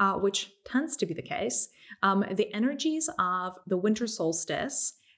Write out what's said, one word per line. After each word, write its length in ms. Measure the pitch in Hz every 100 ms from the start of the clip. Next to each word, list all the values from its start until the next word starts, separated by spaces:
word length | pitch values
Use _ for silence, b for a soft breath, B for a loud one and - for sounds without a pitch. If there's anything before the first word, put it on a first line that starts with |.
uh, 140 | 196
which 380 | 185 196 202 - _
tends 320 | - 254 311 -
to 100 | 175
be 80 |
the 80 | 160
case. 460 | - - 220 - - B B 226
Um, 220 | 196 196 202
the 200 | 190 208
energies 560 | 208 247 285 320 311 311 -
of 380 | 180 185 185 185 -
the 100 | 185
winter 300 | 202 214 233
solstice 880 | - 165 165 - 156 269 - - b b